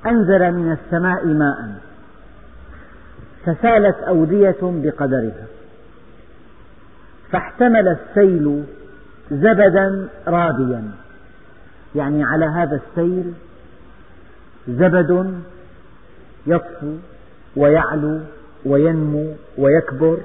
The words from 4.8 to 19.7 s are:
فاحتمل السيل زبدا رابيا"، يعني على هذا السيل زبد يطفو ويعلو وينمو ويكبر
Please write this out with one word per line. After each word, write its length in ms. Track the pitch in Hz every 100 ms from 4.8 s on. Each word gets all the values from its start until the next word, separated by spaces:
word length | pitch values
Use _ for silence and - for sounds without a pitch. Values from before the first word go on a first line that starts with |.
| 147 147 139 131 113 - - - - - - - - - - - - - - - - - - - -
فاحتمل 580 | 185 - - 240 226 190
السيل 760 | 165 - - 202 175 147 143 143 - - - - - -
زبدا 760 | 143 196 202 202 185 196 196 185 - -
رابيا"، 560 | 170 170 123 131 120 107 101 - - - - - - - - -
يعني 300 | 143 143 147
على 200 | 139 147
هذا 360 | 160 160 165 143 -
السيل 460 | - 170 185 175 170 - - - - - - - - - - - - -
زبد 720 | 123 180 180 156 175 190 180 170 - - - - - - - - - -
يطفو 480 | 165 - - 147 156 180 - - - - -
ويعلو 640 | 143 156 - 156 151 156 156 - - - 135
وينمو 680 | 139 156 160 151 147 156 156 - -
ويكبر 600 | 139